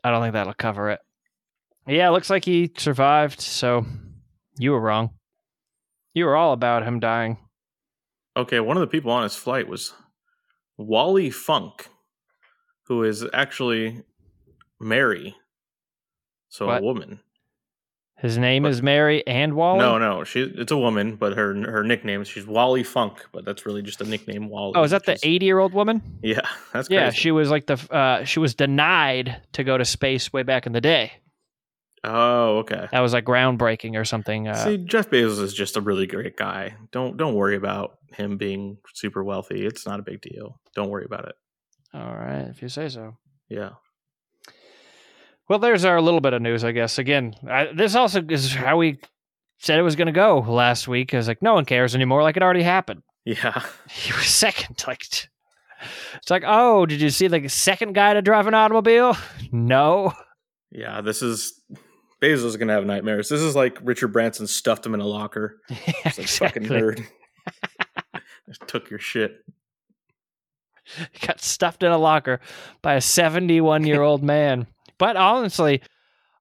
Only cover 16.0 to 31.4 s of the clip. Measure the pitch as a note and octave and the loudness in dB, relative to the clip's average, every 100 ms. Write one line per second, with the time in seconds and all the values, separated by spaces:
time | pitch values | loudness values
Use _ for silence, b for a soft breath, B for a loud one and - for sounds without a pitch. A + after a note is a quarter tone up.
16 | _ _ _ _ _ - G#2 A#2 G#2 A#2+ | _ _ _ _ _ -8 -4 -2 -2 -4
17 | - G2+ _ _ _ _ _ _ _ _ | -8 -18 _ _ _ _ _ _ _ _
18 | _ _ B2 A2+ B2 C3 D3 B2 C#3 C#3+ | _ _ -4 0 2 2 2 0 2 4
19 | D3+ D3+ - B2 D3+ D3 E3+ F#3 B2 A2+ | 4 2 0 -2 0 0 2 4 4 4
20 | A2 F#2 D#2 B2 C3 - A#2+ D3 A#2+ G#2+ | 0 -2 -4 -4 -4 -6 -4 0 2 0
21 | G#2 G#2+ G#2 G#2 G#2 G2+ A2+ G#2+ G#2+ A#2 | -2 -2 -4 0 -2 -2 -4 -2 0 -2
22 | G#2+ G2+ G2+ - G2+ G#2+ B2 C3 A#2 B2+ | -2 -6 -8 -14 -4 2 2 2 0 -2
23 | G#2+ - - F2+ G2 G2+ A2 G#2 G2+ - | -2 -6 -18 -14 -12 -10 -8 -10 -10 -10
24 | G#2+ G#2+ - G#2 G#2+ G#2 G2+ E3+ D3+ G3 | -8 -8 -8 -12 -10 -8 -4 0 2 2
25 | - - D3+ F3 F#3+ F#3+ F#3+ F#3+ G#3 A3+ | 0 -2 0 2 4 2 2 2 0 -2
26 | - - A2 A2 - - - A#2+ C3 F#3+ | -6 -8 -4 -2 -4 -10 -10 -8 0 2
27 | C3 A2+ E3 D#3+ D3 D3+ - C3+ C#3+ D#3 | 2 0 0 2 2 0 0 -4 -2 0
28 | C3 A#2+ C3+ E3 D#3 - C#3 C#3 D#3 F3+ | 2 2 0 0 0 0 0 2 4 4
29 | C#3+ B2+ B2+ A#2+ _ - C3 C3 A#2+ - | 2 0 -6 -10 _ -6 -2 0 0 -2
30 | C3+ C3 - C3+ B2+ C3 A#2+ A#2 C#3 D#3+ | -2 -2 -4 -4 0 -2 0 0 2 2
31 | A2 - _ _ | 0 -8 _ _